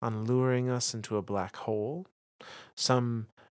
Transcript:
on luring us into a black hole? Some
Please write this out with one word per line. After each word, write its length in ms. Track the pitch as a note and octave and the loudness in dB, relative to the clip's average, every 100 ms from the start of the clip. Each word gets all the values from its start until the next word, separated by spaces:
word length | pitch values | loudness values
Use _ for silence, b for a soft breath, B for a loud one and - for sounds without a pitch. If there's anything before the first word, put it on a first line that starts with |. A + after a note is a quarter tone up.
on 220 | A#2 G#2+ | -4 -2
luring 460 | A2 B2+ C3 B2 B2+ | 2 4 4 2 2
us 240 | B2 - | 0 0
into 240 | A#2 G#2 G#2+ | -4 -2 -2
a 40 | |
black 360 | F#2+ G2+ F#2 - | 0 -2 -2 -6
hole? 500 | - G#2+ G#2+ E3 F#3+ _ _ - B B B - | -4 -2 -2 -6 -10 _ _ -20 B B B -2
Some 500 | - B2+ A#2+ A#2 G#2+ b b | 4 4 4 -2 -6 b b